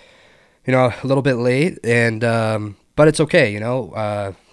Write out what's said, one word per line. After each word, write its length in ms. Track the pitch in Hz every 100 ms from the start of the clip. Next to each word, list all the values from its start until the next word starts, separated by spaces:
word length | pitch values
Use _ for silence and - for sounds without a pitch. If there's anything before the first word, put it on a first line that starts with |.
| _ _ _ _ _ _ -
you 60 |
know, 180 | 131 127 -
a 40 | 131
little 160 | 135
bit 120 | 131 120
late, 420 | 123 127 170 -
and, 400 | 113 120 117 110
um, 540 | 117 113 110 110 104 98 _ -
but 120 | 156
it's 120 | 151
okay, 320 | 151 175 120
you 80 | 104
know, 320 | 113 127 101
uh, 400 | 110 107 104 98 - _